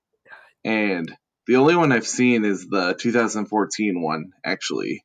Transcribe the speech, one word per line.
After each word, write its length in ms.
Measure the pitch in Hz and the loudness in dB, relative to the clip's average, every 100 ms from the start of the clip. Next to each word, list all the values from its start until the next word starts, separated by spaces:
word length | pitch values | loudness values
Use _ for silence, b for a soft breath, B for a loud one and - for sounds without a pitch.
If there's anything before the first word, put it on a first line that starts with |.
| _ _ _ B B B | _ _ _ B B B
And 500 | - 110 104 90 82 - _ _ - | -4 -2 0 -2 -6 -12 _ _ 0
the 120 | 127 | 4
only 180 | 147 175 | 6 6
one 160 | 147 | 4
I've 160 | 117 - | 2 0
seen 380 | - 123 117 104 | 2 2 4 2
is 220 | 92 87 | -2 -2
the 280 | 101 90 - | -2 -2 -2
two 140 | 117 | 0
thousand 360 | 120 110 107 101 | 0 0 -2 -2
fourteen 540 | 107 92 - 104 90 | -2 -2 -2 -2 -2
one, 300 | 78 78 92 _ - | -4 -6 -8 _ -8
actually. 580 | 95 - 60 50 - | -6 -6 -6 -6 -8